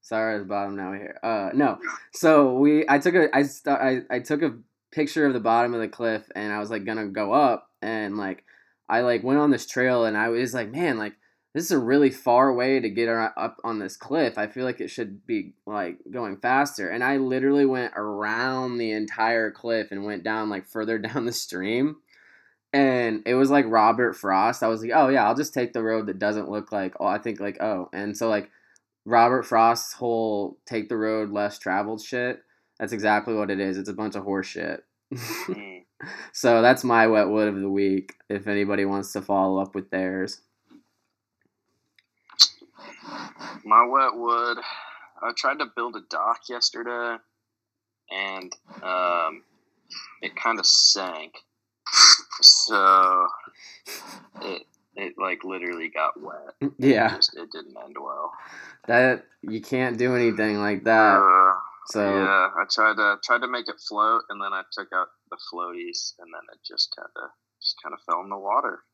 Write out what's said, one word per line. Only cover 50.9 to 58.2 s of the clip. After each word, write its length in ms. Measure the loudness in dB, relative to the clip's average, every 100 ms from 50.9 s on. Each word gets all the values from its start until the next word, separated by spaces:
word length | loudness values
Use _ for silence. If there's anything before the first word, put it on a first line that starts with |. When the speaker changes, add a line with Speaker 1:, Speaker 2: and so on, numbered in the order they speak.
| 2 -4 -8 -14 -20 _ _ _ _ -4 6 8 6 2 4
Speaker 2:
So 840 | 6 6 4 4 6 8 6 4 2 -2 -16 _ -20 -20 -16 -16 -16 -20 -20 -14
it, 220 | -10 -10 -14 _ _ -12
it, 180 | -10 -4
like, 260 | -4 -4
literally 460 | -6 -8 -8 -8 -8
got 300 | -2 -2 -4
wet. 500 | -12 -14 -16 -6 -6 0
Speaker 1:
Yeah. 360 | 4 4 4
Speaker 2:
It 40 | 2
just, 180 | 0 0
it 140 | -14
didn't 240 | -16 -16 -20
end 140 | -16 -14
well. 320 | -12 -10